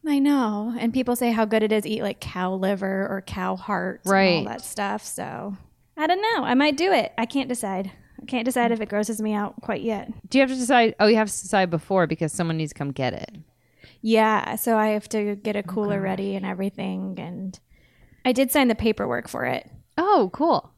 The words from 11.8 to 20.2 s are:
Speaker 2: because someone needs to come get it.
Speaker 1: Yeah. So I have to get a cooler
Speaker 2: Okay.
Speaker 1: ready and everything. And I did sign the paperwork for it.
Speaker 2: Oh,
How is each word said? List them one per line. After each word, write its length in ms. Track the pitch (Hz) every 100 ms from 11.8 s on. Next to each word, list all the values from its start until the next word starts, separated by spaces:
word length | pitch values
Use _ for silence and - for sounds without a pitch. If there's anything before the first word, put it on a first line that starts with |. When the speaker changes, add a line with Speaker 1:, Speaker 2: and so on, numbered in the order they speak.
| - 190 165
Speaker 2:
because 240 | 165 156
someone 240 | - 165 160
needs 140 | 156
to 40 | -
come 140 | 143
get 220 | 135 127
it. 240 | - - - - _ _ _ - _
Speaker 1:
Yeah. 540 | 220 220 220 214 - 220
So 220 | 240 220
I 100 | 214
have 200 | 214 -
to 260 | 220 208 202
get 200 | 214 202
a 80 |
cooler 320 | 196 196 208 202
Speaker 2:
Okay. 80 |
Speaker 1:
ready 320 | 190 190 196 196
and 100 | 190
everything. 680 | 190 196 196 190 185 190 185
And 380 | 170 180 190 - _ _ _ _ _ _ 254
I 60 |
did 200 | 247 262
sign 160 | 302 247
the 80 | 220
paperwork 520 | 233 - 202 - -
for 180 | - 123
it. 240 | 127 - - _ -
Speaker 2:
Oh, 320 | 370 381